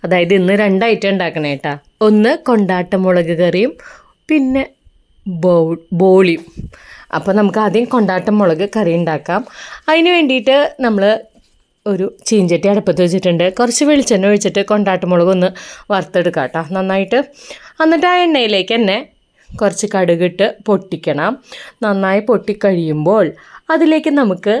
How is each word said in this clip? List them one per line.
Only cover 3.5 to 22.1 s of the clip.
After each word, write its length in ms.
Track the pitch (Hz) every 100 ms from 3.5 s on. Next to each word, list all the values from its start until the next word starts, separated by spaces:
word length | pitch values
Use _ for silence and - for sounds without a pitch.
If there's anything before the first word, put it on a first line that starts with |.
| 180 247 - - - _ _ -
പിന്നെ 360 | 311 262 269 269 _ _ _ _ _ - 175
ബോ-, 360 | 180 175 160 165 - 170
ബോളിയും. 440 | 190 185 185 165 - - - - - - - 156
അപ്പോൾ 160 | 196 202
നമുക്ക് 200 | 208 214
ആദ്യം 220 | 208 202 240
കൊണ്ടാട്ട 340 | 247 196 185 185 208
മുളക് 260 | 190 156 202 220
കറി 160 | 175 170
ഉണ്ടാക്കാം. 420 | 165 151 - 185 254 - - - -
അതിന് 220 | 320 339 349
വേണ്ടിയിട്ട് 400 | 294 262 226 269 285 - 247
നമ്മൾ 180 | 208 196 220 - _ _ _ _ _ 208
ഒരു 140 | 190 190 - -
ചീഞ്ചട്ടി 400 | 220 180 170 196
അടുപ്പത്ത് 280 | 202 196 170
വെച്ചിട്ടുണ്ട്. 420 | 175 185 185 170 180 185
കുറച്ച് 260 | 240 240 294
വെളിച്ചെണ്ണ 400 | 294 277 208 196
ഒഴിച്ചിട്ട് 320 | 208 202 196 196
കൊണ്ടാട്ട 320 | 214 196 185 180
മുളക് 180 | 180 170 190
ഒന്ന് 120 | 180 180 - - -
വറുത്തെടുക്കാം 520 | 196 160 180 175 165
കേട്ടോ 180 | 127 - 147 190
നന്നായിട്ട്. 420 | 190 196 190 240 285 - - - - -
എന്നിട്ട് 240 | 320 320 349
ആ 40 | 359
എണ്ണയിലേക്ക് 500 | 349 294 226 202 185 233
തന്നെ 200 | 208 208 285 _ _ _ _ -
കുറച്ച് 260 | 202 190 208
കടുകിട്ട് 520 | 196 180 170 175 180 208 - -
പൊട്ടിക്കണം. 680 | 196 190 160 165 143 175 262 _ - - _
നന്നായി 360 | 214 196 190